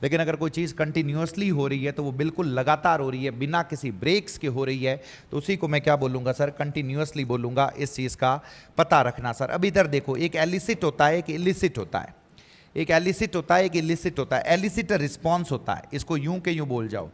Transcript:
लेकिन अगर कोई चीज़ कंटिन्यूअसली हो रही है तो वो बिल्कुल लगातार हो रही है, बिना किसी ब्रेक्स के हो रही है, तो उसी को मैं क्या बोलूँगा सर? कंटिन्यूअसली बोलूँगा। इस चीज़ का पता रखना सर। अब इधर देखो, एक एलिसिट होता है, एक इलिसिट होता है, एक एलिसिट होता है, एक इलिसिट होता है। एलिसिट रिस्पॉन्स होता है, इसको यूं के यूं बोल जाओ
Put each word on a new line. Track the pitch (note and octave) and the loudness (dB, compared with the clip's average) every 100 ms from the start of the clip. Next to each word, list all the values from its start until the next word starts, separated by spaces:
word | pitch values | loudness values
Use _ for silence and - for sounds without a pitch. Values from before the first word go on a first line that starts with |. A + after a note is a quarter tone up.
लेकिन | C3 D#3+ | 0 0
अगर | D#3+ D#3+ | 0 0
कोई | D#3+ | -2
चीज़ | D#3 E3+ C3+ | -2 -4 -2
कंटिन्यूअसली | D#3 D#3 D3+ D3 E3 F3 G3+ | -2 0 0 0 -2 -2 0
हो | E3 C#3 | 2 0
रही | C#3 C3+ | 0 -2
है | |
तो | C#3+ | -4
वो | C#3+ | -4
बिल्कुल | C3 D3+ D#3 F3 | -2 -2 -2 -2
लगातार | B2+ C3 D#3 E3 E3 | 0 2 2 4 2
हो | C#3 | 2
रही | B2+ C3+ | -2 -4
है, | |
बिना | A#2 C#3 E3+ | -4 -2 -2
किसी | E3+ D3 C#3 | -2 -4 -6
ब्रेक्स | G2 A2 F#3+ - - | -4 0 0 0 -6
के | D3+ | -4
हो | B2 C3+ | -2 -2
रही | C3 | -2
है, | B2+ C3+ - - - | -2 -2 -6 -20 -8
तो | C#3+ | -6
उसी | D3 G3 | -2 -2
को | E3 | 0
मैं | D3 | 0
क्या | C#3+ C#3+ | 4 2
बोलूँगा | C3+ B2+ B2+ | 2 -2 -2
सर? | B2+ C#3+ C#3+ | 0 -2 -2
कंटिन्यूअसली | D3 C#3+ C#3 C3+ D3+ D3+ C3 | -6 -4 -4 -2 -4 -4 -2
बोलूँगा। | B2 A#2+ B2+ C3+ - | -2 -2 2 0 0
इस | C#3+ - | -6 -4
चीज़ | C3 - | -6 0
का | B2+ C3+ - - - - | 2 2 -2 -20 -20 -2
पता | E3 D#3+ | 4 6
रखना | B2 A#2+ A#2+ | 6 2 -4
सर। | A#2 C3 | -4 -2
अब | D3+ F#3 | 0 0
इधर | F#3+ F3 | 4 4
देखो, | C#3+ C3+ C3 | 4 0 -2
एक | E3+ E3 | -2 0
एलिसिट | D#3+ F3+ F#3 A3+ | 0 0 -2 0
होता | F3 - D3 | 0 4 4
है, | E3 | 4
एक | F3 | 0
इलिसिट | D#3 F3 F#3+ F#3 B2 | -2 0 2 0 -2
होता | F#2 F#2+ | -6 -6
है, | - - _ _ - - - - | -6 -14 _ _ -20 -20 -12 -6
एक | D#3+ | 2
एलिसिट | E3 F3 G3 G#3+ F3+ | 2 4 0 0 -2
होता | D#3 F3 | 2 4
है, | F#3 | 4
एक | F3 | 2
इलिसिट | D#3+ E3 F3+ D#3+ | 0 0 -2 -4
होता | C3 C3 | -2 0
है। | - | 2
एलिसिट | E3+ G3 G3+ F3+ | 2 2 -2 0
रिस्पॉन्स | G3+ C#3+ - D#3+ F3 E3+ | 0 0 -2 0 0 0
होता | C3 - | -4 -2
है, | G#2+ - | -6 -4
इसको | C#3+ - E3 | -10 -4 -4
यूं | C#3 F3+ | -2 -4
के | F3 | -2
यूं | E3+ D3 | -2 -2
बोल | B2 A2+ | -2 -4
जाओ | G#2 E2 | -4 -8